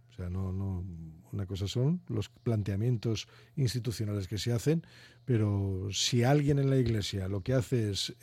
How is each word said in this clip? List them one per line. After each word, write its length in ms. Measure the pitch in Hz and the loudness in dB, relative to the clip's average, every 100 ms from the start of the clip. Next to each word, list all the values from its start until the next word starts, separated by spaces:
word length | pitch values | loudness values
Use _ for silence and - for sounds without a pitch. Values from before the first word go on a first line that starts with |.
| - | -18
O 40 | - | -10
sea, 140 | 90 | -6
no, 220 | 92 95 | -4 -4
no, 320 | 92 98 92 92 82 80 80 - | -4 -4 -4 -6 -10 -14 -16 -10
una 140 | 107 95 | -8 -6
cosa 220 | 98 98 | -4 -4
son 340 | 120 135 175 - | 0 0 0 -2
los 180 | 107 101 | -6 -6
planteamientos 1000 | - - 110 101 98 117 120 117 104 - - - - | -6 -2 0 0 0 0 0 0 -2 -4 -16 -12 -2
institucionales 720 | 127 123 120 104 107 104 92 | 0 0 -4 -4 -4 -4 -4
que 120 | 104 | -4
se 120 | 117 | 0
hacen, 300 | 120 - 165 - - - - - | 0 2 2 0 -18 -20 -12 0
pero 640 | 117 107 101 98 95 98 | 2 4 2 0 -2 -4
si 320 | 98 - 120 | -2 0 4
alguien 340 | 120 147 143 143 | 4 4 4 2
en 140 | 135 | 4
la 60 | 135 | 4
Iglesia 500 | 120 110 98 98 92 | 2 0 -2 -4 -4
lo 140 | 101 | -4
que 100 | 95 | 0
hace 380 | 131 110 123 107 | 0 2 0 0
es, 240 | 98 - - | -2 -4 -6